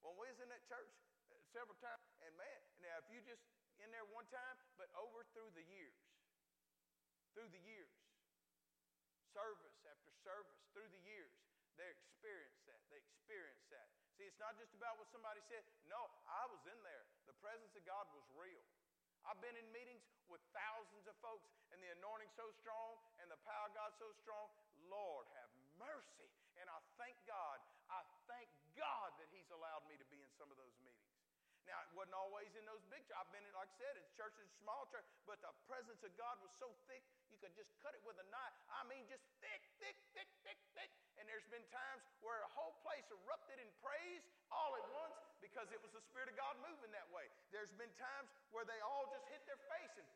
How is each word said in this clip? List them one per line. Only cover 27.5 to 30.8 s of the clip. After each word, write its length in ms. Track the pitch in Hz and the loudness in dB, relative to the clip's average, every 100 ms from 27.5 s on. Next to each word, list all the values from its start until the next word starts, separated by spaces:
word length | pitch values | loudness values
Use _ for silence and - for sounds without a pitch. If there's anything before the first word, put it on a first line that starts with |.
| 135 - - - | 4 -2 -18 0
I 160 | 185 165 - - | 0 0 -10 -4
thank 240 | 240 240 147 - - | -4 -4 -12 -12 4
God 400 | 302 254 196 147 | 6 8 6 2
that 140 | 156 | -8
He's 160 | 185 165 170 | -8 -6 -2
allowed 320 | 160 156 147 | 2 2 0
me 80 | 147 | -8
to 120 | 131 | -8
be 80 | 143 | -10
in 120 | 139 - | -12 -12
some 160 | 147 | -10
of 80 | 135 | -10
those 160 | 131 117 | -12 -14